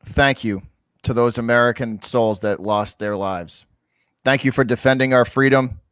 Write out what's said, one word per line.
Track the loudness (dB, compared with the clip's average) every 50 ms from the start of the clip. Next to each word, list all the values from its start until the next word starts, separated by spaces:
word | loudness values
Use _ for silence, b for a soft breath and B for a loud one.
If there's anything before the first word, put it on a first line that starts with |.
| _
thank | -6 -2 0 2 2 2 0 -4
you | -6 -6 -6 -8 -14 _ _ _ _ _ _ _
to | -4 0
those | 2 0 0 0
American | -2 -2 2 2 4 4 2 0 -2 -6 -8 -8 -10
souls | -12 -4 -2 0 0 0 0 -2
that | -2 -4 -4 -4
lost | -2 -2 -2 -2 -2 -4 -8 _
their | -8 -6 -6
lives. | -4 -4 -6 -6 -6 -10 -12 -16 -20 -20 _ _ _ _ _ _ _ _ _ _ _ _
Thank | 0 0 2 0
you | -2 0
for | 0 0
defending | 0 0 0 2 2 2 2 2 2 4
our | 4 2
freedom. | 2 0 0 2 4 4 4 2 0 -6 -12 _ _